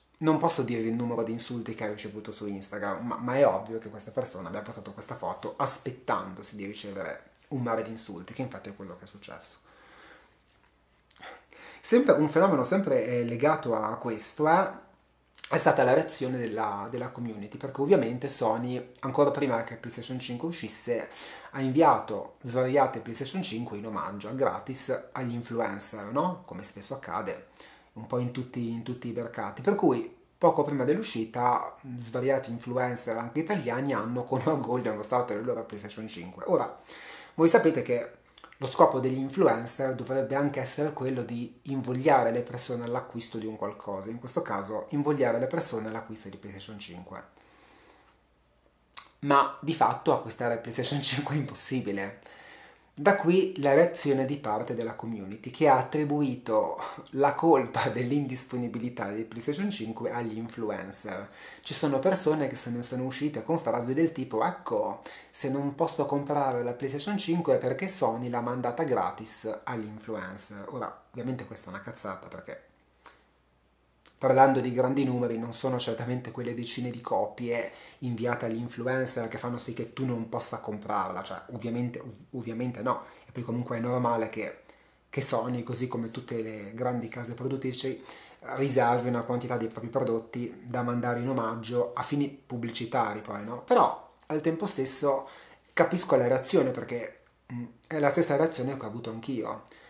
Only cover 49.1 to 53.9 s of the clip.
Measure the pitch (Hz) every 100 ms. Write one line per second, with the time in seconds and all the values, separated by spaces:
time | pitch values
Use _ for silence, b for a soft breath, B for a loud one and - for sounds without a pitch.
49.1 | _ 143 143 - - 135 - 113 120 -
50.1 | 131 - - 120 113 120 113 120 143 135
51.1 | 131 147 147 131 110 - 131 104 98 98
52.1 | - B B B B B B B - 147
53.1 | 196 160 185 190 - 143 139 170